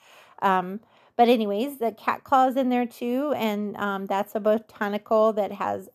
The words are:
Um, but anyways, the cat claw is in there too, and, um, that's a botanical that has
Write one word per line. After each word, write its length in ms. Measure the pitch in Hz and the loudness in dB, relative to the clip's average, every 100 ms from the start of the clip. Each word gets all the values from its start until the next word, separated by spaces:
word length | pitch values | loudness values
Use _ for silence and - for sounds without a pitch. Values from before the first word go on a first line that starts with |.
| _ - - - | _ -20 -20 -4
Um, 380 | 196 185 180 196 _ _ _ - | 0 2 0 -8 _ _ _ 2
but 120 | 240 | 4
anyways, 480 | 240 208 202 277 277 | 4 2 -2 -4 -4
the 140 | 226 | -6
cat 320 | 214 - - - | -4 -6 -6 0
claw 220 | 269 262 | 2 4
is 100 | 254 | 2
in 100 | 254 | 0
there 180 | 247 240 | 0 -2
too, 480 | - 240 247 294 262 | -6 -4 -4 -2 -2
and, 400 | 220 208 208 - | -2 -2 -6 -6
um, 280 | 202 196 196 | -6 -4 -4
that's 300 | 196 202 220 | -4 -2 -2
a 40 | |
botanical 920 | 208 220 - - 208 208 - 220 220 | 0 0 -2 -8 -4 -4 0 2 2
that 180 | 214 196 | 2 -4
has 340 | 202 196 202 190 | -4 -4 -6 -8